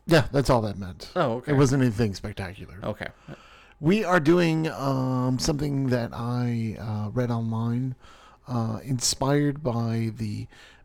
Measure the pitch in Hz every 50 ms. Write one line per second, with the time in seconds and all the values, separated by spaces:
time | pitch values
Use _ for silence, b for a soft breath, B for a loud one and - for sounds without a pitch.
0 | _ - 160 156 - - - 139 127 - 135 120 110 104 95 90 98 90 92 -
1 | - - - 180 165 127 113 123 - - 147 135 143 123 127 135 127 123 104 95
2 | 120 107 92 - - 104 101 - 98 90 95 - 92 - 78 95 104 - 104 -
3 | - - - B B B B B B B B B B B B _ 147 156 196 220
4 | 208 165 180 180 143 147 170 180 175 165 160 160 160 160 110 92 139 139 135 131
5 | 131 131 127 127 127 127 127 127 - - 156 139 151 147 143 135 135 131 123 123
6 | 117 - - - 120 120 123 123 123 120 117 117 113 110 95 - 95 113 107 104
7 | 107 104 101 127 123 117 120 113 113 113 113 113 113 117 117 123 131 131 127 B
8 | B B B B B B B B _ - 127 117 113 113 113 104 - 139 139 120
9 | - - - - 135 135 143 147 147 143 135 143 151 127 113 117 117 113 113 113
10 | 113 113 107 113 110 104 104 104 113 B B B B B B B